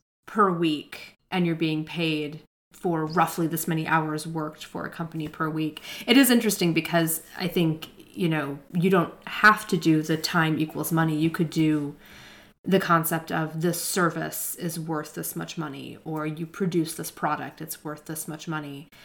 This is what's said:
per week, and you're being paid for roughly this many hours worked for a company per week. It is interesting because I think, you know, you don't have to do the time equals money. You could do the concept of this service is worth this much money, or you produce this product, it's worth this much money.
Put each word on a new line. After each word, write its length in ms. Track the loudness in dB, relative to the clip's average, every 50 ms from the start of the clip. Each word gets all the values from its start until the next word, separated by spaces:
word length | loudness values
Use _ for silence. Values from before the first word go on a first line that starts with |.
| _ _ _ _ _ -4
per 240 | 2 4 4 4
week, 640 | 4 4 2 2 0 0 -4 -10 -16 -18 -18 -20 -20 _ _ _
and 140 | -2 0 2
you're 100 | 2 2
being 280 | 2 0 0 0 0 -2
paid 560 | -4 -4 -2 -2 0 0 -2 -2 -6 -8 -12 -16 _ _ _ _ _
for 340 | -14 -6 -2 -2 0 0 0
roughly 420 | 0 2 2 2 2 2 0 -2 0
this 200 | 0 -2 -2 0
many 200 | 0 0 0 2
hours 400 | 2 2 2 0 -2 -4 -6 -6
worked 360 | -6 -6 -6 -6 -8 -12 -14
for 220 | -12 -10 -8 -8
a 40 | -8
company 380 | -8 -8 -8 -8 -6 -6 -8 -8
per 220 | -6 -4 -4 -4
week. 320 | -2 -2 -4 -4 -6 -8 -12 -14 -14 -6 0
It 120 | 4 6 6
is 120 | 6 6
interesting 420 | 6 4 4 2 2 2 2 2 2
because 500 | 2 0 2 2 2 2 2 0 -4 -8 -12 -10 -8
I 100 | -6 -2
think, 400 | 0 2 2 2 2 0 -6 -12 -18 -20 -20 -14 -4
you 140 | -2 0 0
know, 300 | 0 0 -2 -4 -6 -10 -10 -6 -2
you 160 | 2 4 6
don't 220 | 6 6 4 2 -2 -10 -12
have 400 | -10 0 6 6 6 6 6 4 0
to 100 | -2 2
do 240 | 4 4 4 4 4
the 140 | 2 0 0
time 420 | 0 0 2 2 2 4 2 0
equals 320 | 0 -2 -4 -4 -2 0
money. 240 | 2 2 2 2 2
You 160 | 2 2 2
could 180 | 2 0 -2 0
do 460 | 2 2 2 4 2 2 0 -4 -8 -12 -18 -20 -20 -20 -20 -20 -20 -20 -20 -20 _ _ -2
the 140 | 2 2 2
concept 520 | 4 4 2 2 2 0 -2 -4 -4 -4
of 300 | -2 -2 -2 -4 -4 -2
this 200 | 0 0 0 -2
service 720 | -4 -2 0 2 2 2 0 -2 -6 -6 -6 -6 -6 -6 -6
is 220 | -6 -6 -6 -6 -6
worth 360 | -6 -4 -4 -6 -6 -8 -10
this 180 | -10 -8 -8 -8
much 220 | -8 -8 -8 -6 -6
money, 400 | -8 -8 -8 -10 -12 -14 -14 -14 -10
or 240 | -8 -6 -4 -4 -4
you 180 | -4 -6 -8
produce 480 | -8 -4 -2 -2 0 2 2 0 0 -2
this 160 | -8 -10 -10
product, 520 | -8 -6 -4 -4 -4 -4 -6 -10 -12 -12
it's 220 | -12 -12 -12 -10 -10
worth 200 | -10 -10 -10 -10
this 220 | -10 -10 -10 -10 -10
much 200 | -12 -10 -8 -8
money. 400 | -6 -6 -8 -10 -12 -14 -16 -18 -20 -20 -20